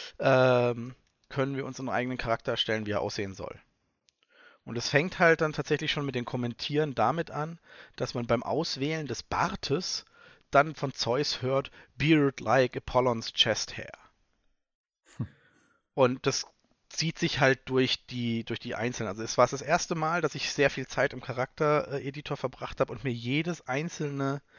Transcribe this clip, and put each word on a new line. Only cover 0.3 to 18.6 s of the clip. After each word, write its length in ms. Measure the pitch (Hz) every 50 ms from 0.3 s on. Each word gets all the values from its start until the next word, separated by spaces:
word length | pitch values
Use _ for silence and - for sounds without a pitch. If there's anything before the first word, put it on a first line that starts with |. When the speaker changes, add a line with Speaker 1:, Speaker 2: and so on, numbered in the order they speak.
| 135 127 127 127 127 123 120 120 120 117 117 127 127 _ _ _ _ _ _
Speaker 1:
können 300 | - - 139 135 139 139
wir 80 | 131 135
uns 120 | 131 127 -
einen 80 | 135 120
eigenen 280 | 95 113 123 127 127
Charakter 340 | 120 - 123 113 - - -
erstellen, 340 | 117 - - - 110 110 107
wie 60 | 104
er 100 | 104 -
aussehen 320 | - 104 - - 101 95 92
soll. 260 | 95 - - - - _ _ _ _ _ _ _ _ _ _ _ _ _ _ _ _ - - _ _ -
Und 120 | 123 117
es 100 | 120 -
fängt 320 | - - 143 165 185 - -
halt 220 | 180 165 165 -
dann 100 | 165 156
tatsächlich 400 | 151 - 143 - 151 139 156 143
schon 140 | - 151 143
mit 100 | 139 127
den 80 | 127 120
Kommentieren 720 | - - 123 120 120 117 - - - 143 147 156 147 123
damit 360 | - 107 117 147 170 160 -
an, 280 | 113 139 151 165 170 - _ - - - - - _
dass 160 | - 127 - -
man 140 | 127 120
beim 160 | 117 120 120 -
Auswählen 640 | - 107 139 165 - - 131 135 151 160 160 151
des 140 | 127 113 -
Bartes 840 | - - - 92 127 180 208 - - - 135 170 185 - - - - _ _ _ - - - _ _ _
dann 220 | - 139 147 160 147
von 200 | - - 139 -
Zeus 480 | - - 113 120 139 147 - - -
hört, 280 | 120 131 131 135 143 - - - - _ _
„Beard 420 | 120 139 151 165 151 143 139 - -
like 380 | 123 107 117 135 127 123 -
Apollon's 560 | 131 - - - 127 127 127 117 113 107 - -
chest 420 | - - 117 107 - - - -
hair.“ 160 | - - - - - - _ _ _ _ _ _ _ _ _ _ _ _ _ _ _ _ _ _ _ _ _ -
Speaker 2:
Hm. 100 | - 117 - _ _ _ _ _ _ _ _ _ _ _ _ -
Speaker 1:
Und 300 | - 131 123 131 131 -
das 220 | 139 - - - - _ _ _ _ _ _ _
zieht 320 | - - - 156 160 - -
sich 220 | 170 165 - 127
halt 180 | 143 131 131 - -
durch 400 | - 131 131 131 123 - - _
die, 400 | - 127 123 120 117 117 117 113
durch 160 | - 120 -